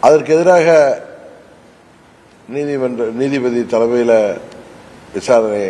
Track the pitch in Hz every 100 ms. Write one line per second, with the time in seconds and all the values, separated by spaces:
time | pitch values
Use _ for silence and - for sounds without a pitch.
0 | 123 151 135 160 170 180 165 160 143 120
1 | - - - - - _ _ _ _ _
2 | _ _ _ _ - 131 147 143 127 120
3 | 113 113 135 139 123 120 110 113 117 120
4 | 117 113 104 90 - - - - - -
5 | - 101 - 120 110 104